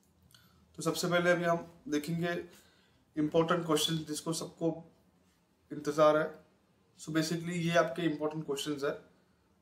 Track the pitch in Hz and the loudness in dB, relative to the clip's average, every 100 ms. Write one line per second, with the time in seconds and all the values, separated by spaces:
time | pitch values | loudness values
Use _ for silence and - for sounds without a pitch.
0 | _ _ _ - _ _ _ - 160 151 | _ _ _ -20 _ _ _ -6 -4 -2
1 | 170 175 175 175 170 170 - - - 147 | 0 2 4 2 2 0 -2 -14 -4 -4
2 | 147 165 175 170 - - - _ _ _ | -2 -2 -2 -4 -8 -16 -20 _ _ _
3 | _ 156 151 165 165 170 165 151 - 160 | _ -2 0 2 2 2 2 2 2 -2
4 | 156 151 - 165 - - 165 156 - _ | -4 -8 -6 -6 -6 -4 -2 -2 -10 _
5 | _ _ _ _ _ _ - 147 147 147 | _ _ _ _ _ _ -16 -10 -4 4
6 | 151 151 160 - - _ _ _ _ - | 6 6 2 -6 -20 _ _ _ _ -18
7 | - 156 156 170 165 180 165 170 160 - | -4 -2 0 -2 -4 -2 2 4 2 2
8 | 165 147 151 156 151 139 151 143 139 165 | -2 -2 -4 -4 -6 -4 -4 -4 -4 -6
9 | - _ _ _ _ _ | -12 _ _ _ _ _